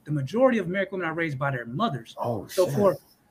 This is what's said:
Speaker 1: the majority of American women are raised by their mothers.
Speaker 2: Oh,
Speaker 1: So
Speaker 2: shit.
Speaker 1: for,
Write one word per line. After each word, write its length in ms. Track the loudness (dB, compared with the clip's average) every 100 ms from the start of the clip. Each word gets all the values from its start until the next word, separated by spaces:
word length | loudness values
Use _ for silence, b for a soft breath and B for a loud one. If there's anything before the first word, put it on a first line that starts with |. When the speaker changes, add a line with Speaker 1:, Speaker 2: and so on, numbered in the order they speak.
Speaker 1:
the 60 | -4
majority 460 | -4 -2 4 4 4
of 80 | 0
American 300 | -2 -2 -2
women 120 | -4
are 40 |
raised 220 | -2 -2 -2
by 140 | -2
their 140 | -2
mothers. 500 | -6 -2 -2 -2 -10 -6
Speaker 2:
Oh, 300 | -4 -4 -4
Speaker 1:
So 180 | 0
Speaker 2:
shit. 80 | 2
Speaker 1:
for, 220 | 4 4 2 _ _ _